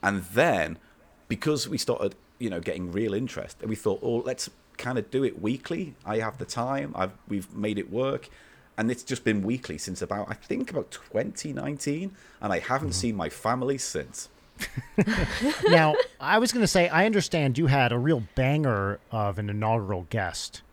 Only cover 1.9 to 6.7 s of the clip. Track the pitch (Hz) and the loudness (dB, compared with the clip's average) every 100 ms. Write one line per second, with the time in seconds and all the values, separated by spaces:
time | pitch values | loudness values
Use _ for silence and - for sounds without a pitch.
1.9 | 123 98 - _ _ 117 87 85 82 90 | 0 -2 -4 _ _ -6 -4 -4 -4 -4
2.9 | 90 110 101 127 - 90 - - 110 107 | -2 0 0 -4 -8 -12 -10 -6 -2 0
3.9 | 95 120 120 123 127 - - _ - 120 | 0 0 -2 -2 -6 -8 -12 _ -12 -4
4.9 | 127 98 135 135 - 101 135 - 170 175 | -4 -2 0 0 0 -4 -4 -4 -6 -6
5.9 | - - 107 113 - 90 - 120 | -10 -4 -2 -2 -6 -8 -4 -2